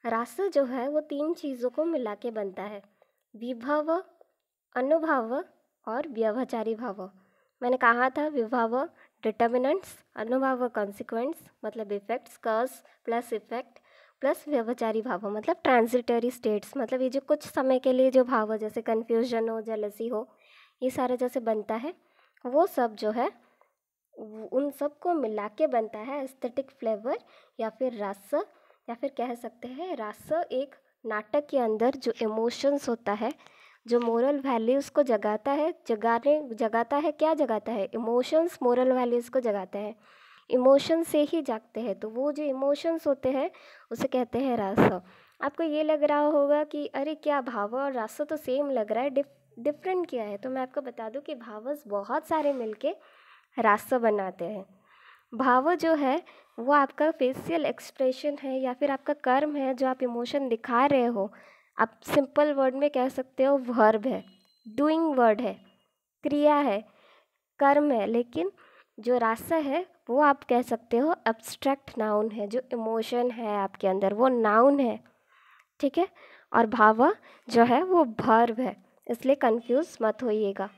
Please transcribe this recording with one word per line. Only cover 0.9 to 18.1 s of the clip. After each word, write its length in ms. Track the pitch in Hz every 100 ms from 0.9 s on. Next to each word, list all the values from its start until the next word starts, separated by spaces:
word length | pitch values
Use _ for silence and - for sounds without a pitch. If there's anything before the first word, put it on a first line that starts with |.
| 302
तीन 340 | 302 285 302
चीज़ों 360 | 339 294 247 240
को 140 | 247
मिला 300 | 330 311 220
के 160 | 208 247
बनता 320 | 220 196 190
है, 200 | 202 202 _ _ _ _ _ 208
विभव, 680 | 240 240 247 302 302 330 - _ _ _ _ _ _ 247
अनुभाव 680 | 269 320 320 277 226 269 370 _ _ _ -
और 200 | 233 311
व्यभिचारी 680 | 226 220 220 262 233 220
भाव। 360 | 220 240 196 190 _ _ _ _ _
मैंने 140 | 247 254
कहा 340 | 247 240 262
था 180 | 277 302
विभव 600 | 294 220 254 226 247 330 _ _ _
डिटर्मिनेंट्स, 760 | 220 214 233 247 262 381 - - _ -
अनुभाव 520 | 226 262 262 254 247
कॉन्सिक्वेंट्स, 720 | 226 202 202 240 226 262 330 - _
मतलब 280 | 220 220 208
इफेक्ट्स, 440 | 202 202 247 - -
कॉज 340 | 233 220 254 - _ _
प्लस 280 | - 233 233
इफेक्ट 460 | 214 _ 233 262 - _ _ _ _
प्लस 240 | 269 294 302
व्यभिचारी 540 | 285 220 247 226 220
भाव, 280 | 226 190 208
मतलब 260 | 214 214 359
ट्रांजिटरी 680 | - 247 226 247 240 233 240
स्टेट्स, 460 | - 220 208 - 277
मतलब 260 | 220 254
ये 80 | 262
जो 100 | 269
कुछ 220 | - 302
समय 360 | - 320 262 254
के 140 | 262
लिए 180 | 254 262